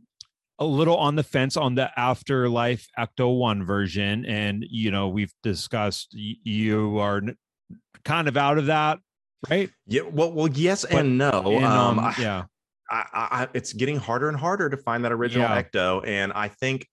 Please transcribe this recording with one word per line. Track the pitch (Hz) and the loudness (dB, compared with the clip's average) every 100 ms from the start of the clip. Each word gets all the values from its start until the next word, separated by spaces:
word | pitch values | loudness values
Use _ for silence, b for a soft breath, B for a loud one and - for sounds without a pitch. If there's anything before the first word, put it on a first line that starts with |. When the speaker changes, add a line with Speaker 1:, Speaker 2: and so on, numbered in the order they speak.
| _ - - _ _ - | _ -20 -20 _ _ -4
Speaker 1:
a | 156 | 0
little | 139 160 170 | 2 4 4
on | 147 151 | 2 0
the | |
fence | 139 139 131 165 | 0 0 0 0
on | 135 | 0
the | 123 131 - | 0 -2 0
Afterlife | 123 123 - 135 123 117 120 120 - - | -2 -2 -2 0 2 2 0 -2 -6 -6
Ecto-One | 117 - 123 127 120 101 92 | -6 0 0 2 2 0 0
version. | 101 98 90 101 107 123 | 0 0 -2 -2 -2 -4
And, | 107 104 101 - | -4 -2 -4 -6
you | 117 110 | -4 -2
know, | 98 98 | 0 -2
we've | 98 98 _ | -2 -4 _
discussed | 113 92 - 117 104 - - 110 | -4 -4 -4 -2 -2 -4 -10 -12
y-, | 104 120 | -10 -10
you | 113 107 110 107 107 104 | -4 -2 0 2 0 0
are | 101 101 | 0 -2
n-, | 104 - _ _ - - _ - - | -4 -8 _ _ -20 -20 _ -12 -4
kind | 160 151 | -2 0
of | 131 | 2
out | 143 147 | 2 2
of | 143 | 2
that, | 156 151 156 _ _ _ _ - | 2 2 -2 _ _ _ _ -2
right? | 170 185 _ - | -2 -2 _ -4
Speaker 2:
Yeah. | 123 | -4
Well, | 170 151 165 | -2 0 0
well, | 165 160 | 2 0
yes | 135 175 196 - | 2 2 0 2
Speaker 1:
But | - | 2
Speaker 2:
and | 139 127 | 4 4
no. | 143 104 92 | 4 2 2
Speaker 1:
in, | 113 | 4
Speaker 2:
Um, | 123 107 101 104 | 4 4 4 2
Speaker 1:
um, | |
Speaker 2:
I, | 113 110 | 0 0
Speaker 1:
yeah. | 110 95 90 _ _ _ - | -2 -4 -8 _ _ _ -8
Speaker 2:
I, | 113 - | -6 -6
I, | 101 113 123 | -6 -4 -2
I, | 127 | -2
it's | 123 - | -4 -6
getting | 107 131 147 | -2 -2 -2
harder | - 120 147 | -2 -2 0
and | 147 | 0
harder | 165 196 156 | 0 0 0
to | 135 | -2
find | - 117 120 | -2 -2 0
that | |
original | 117 120 120 117 | 0 0 2 2
Speaker 1:
Yeah. | 110 | 2
Speaker 2:
Ecto, | - 101 90 92 113 | 0 0 2 0 0
and | 101 98 | -2 -2
I | 104 104 | -2 -6
think | - 131 131 - | -4 -4 -4 -6